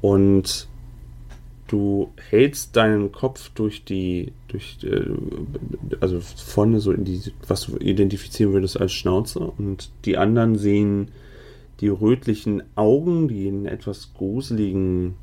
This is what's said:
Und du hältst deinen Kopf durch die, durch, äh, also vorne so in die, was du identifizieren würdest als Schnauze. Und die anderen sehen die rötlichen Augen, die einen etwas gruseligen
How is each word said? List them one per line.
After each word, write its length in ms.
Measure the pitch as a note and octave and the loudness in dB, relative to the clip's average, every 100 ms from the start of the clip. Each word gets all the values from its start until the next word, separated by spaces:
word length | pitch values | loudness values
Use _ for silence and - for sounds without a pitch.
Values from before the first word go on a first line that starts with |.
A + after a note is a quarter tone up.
Und 680 | G2+ G2 G2 G2 F#2 - - - - - - - - - - - - | 6 6 8 6 4 -6 -8 -16 -18 -18 -18 -16 -18 -18 -20 -20 -4
du 420 | G#2 G2+ G2+ - - - | 0 0 0 -2 -8 2
hältst 460 | G#2 C#3 C#3 - A#2 | 4 4 2 -2 2
deinen 360 | A2 G#2+ G2+ | 4 4 0
Kopf 380 | - C3 B2+ - | -2 -4 -4 -16
durch 300 | - G#2+ - | -4 -4 -4
die, 480 | - F#2+ F#2 F2+ F2+ - - | -6 -4 -2 -2 -4 -12 -12
durch, 300 | G#2+ - - | -12 -12 -12
äh, 200 | - G2 - - - - - - - - - - | -4 -2 -2 -4 -6 -8 -10 -10 -10 -10 -8 -2
also 200 | F#2+ F2+ | -2 -2
vorne 600 | F2 - - - G#2 A2+ | -6 -14 -4 2 4 4
so 120 | G2+ | 2
in 120 | F2+ | 0
die, 280 | F#2+ F#2 - - - | 0 -4 -6 -12 -4
was 160 | G2 | -4
du 140 | - - | -2 -4
identifizieren 760 | G#2 G2 G2 G2 - - G#2 | 0 2 2 0 -8 0 2
würdest 280 | G2 F#2+ - | 2 0 -2
als 120 | F#2+ | -2
Schnauze. 480 | - - F#2 A#2 - | -2 0 0 0 -6
Und 500 | E2+ - G2+ F#2+ - - | -8 -6 -6 -6 -10 -10
die 120 | - F2 | -2 2
anderen 400 | G2 A#2 A#2 G#2+ | 4 4 4 2
sehen 500 | G2+ G2+ G#2 G2+ G2+ - - - - - - - | 2 4 2 0 -4 -10 -20 -20 -20 -20 -20 -4
die 80 | G#2 | -2
rötlichen 760 | F#2+ G#2+ B2+ B2 G#2+ - G2+ - | 2 2 2 0 -2 -2 -4 -4
Augen, 540 | - G#2+ C3+ E3 E3+ D#3 | 0 4 4 4 0 0
die 200 | G#2+ G2 | -2 -4
einen 180 | G2 G2+ | -4 -6
etwas 460 | - - G2 - | -6 -8 -10 -14
gruseligen 1000 | - F#2+ A2+ C3+ A2+ G#2 F#2+ F#2+ F#2 F2+ F#2 | -6 -4 -4 -4 0 0 2 0 0 -2 -6